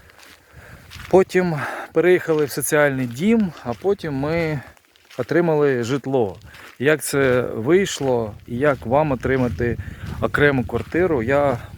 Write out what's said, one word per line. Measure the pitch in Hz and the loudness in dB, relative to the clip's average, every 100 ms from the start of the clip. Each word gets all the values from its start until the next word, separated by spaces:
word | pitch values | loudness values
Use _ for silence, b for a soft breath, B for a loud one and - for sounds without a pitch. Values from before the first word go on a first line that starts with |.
| B B B B B B B B B - - | B B B B B B B B B -18 2
Потім | 185 190 185 180 156 120 B B | 4 4 2 0 -2 -6 B B
переїхали | 160 170 180 - 156 | 2 4 4 2 0
в | 147 | 0
соціальний | - 135 151 147 131 127 | -2 0 2 4 2 -4
дім, | 120 202 233 190 - | -2 2 2 2 -4
а | 123 | -8
потім | 120 185 202 160 | -4 -2 -2 -4
ми | 135 147 170 160 147 B B _ _ _ - | -4 -2 -2 -2 -4 B B _ _ _ -8
отримали | 123 151 175 151 143 127 | -4 0 0 2 2 0
житло. | 113 139 135 135 104 90 B B B B | -2 -4 -2 -2 -2 -4 B B B B
Як | 131 151 | 0 0
це | - 143 135 123 | 0 0 2 2
вийшло | 117 120 113 180 190 - 135 123 110 - - | 0 -2 2 2 2 -2 -2 0 -2 -10 -10
і | 120 | -2
як | 147 127 113 | 0 0 0
вам | 139 156 | 0 2
отримати | 127 123 131 123 101 120 113 B B B B | 0 0 0 0 -2 -4 -4 B B B B
окрему | 113 - 147 135 | -2 2 2 2
квартиру, | 113 113 101 156 180 147 | -2 -4 -2 0 2 0
я | 113 143 143 120 B | 0 2 2 -2 B